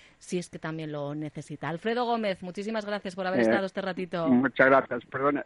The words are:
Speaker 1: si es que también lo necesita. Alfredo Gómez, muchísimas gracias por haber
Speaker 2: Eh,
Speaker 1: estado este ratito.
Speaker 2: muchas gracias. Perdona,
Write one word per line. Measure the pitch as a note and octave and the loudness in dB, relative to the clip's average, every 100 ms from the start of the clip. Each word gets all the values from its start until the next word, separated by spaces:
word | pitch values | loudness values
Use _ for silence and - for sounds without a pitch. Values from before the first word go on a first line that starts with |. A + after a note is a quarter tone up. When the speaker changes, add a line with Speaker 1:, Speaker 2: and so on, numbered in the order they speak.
| - _ | -20 _
Speaker 1:
si | - F3+ | -6 -6
es | E3+ | -6
que | F3 | -8
también | D#3+ D#3+ D#3 | -8 -6 -6
lo | D3 C#3+ | -6 -4
necesita. | D3+ D3+ - - D3 C#3+ | -6 -8 -10 -12 -8 -6
Alfredo | E3 A3 A#3 A#3+ | -4 -2 0 0
Gómez, | A#3 G#3 F#3 | 0 0 -2
muchísimas | F#3 F3 G3+ A3+ G#3 | -6 -8 -4 -4 -4
gracias | G#3 G3+ F3 | -6 -6 -4
por | F3+ | -2
haber | F#3+ | 2
Speaker 2:
Eh, | |
Speaker 1:
estado | - A3+ F#3+ | 4 4 0
este | - | -4
ratito. | F#3+ F3+ F#3 F3 D#3+ | -6 -6 -4 -2 4
Speaker 2:
muchas | B2+ C3+ - C3 | 4 4 4 6
gracias. | C3+ B2+ B2 - | 6 4 -6 -6
Perdona, | C3+ C#3 C#3+ | -2 0 0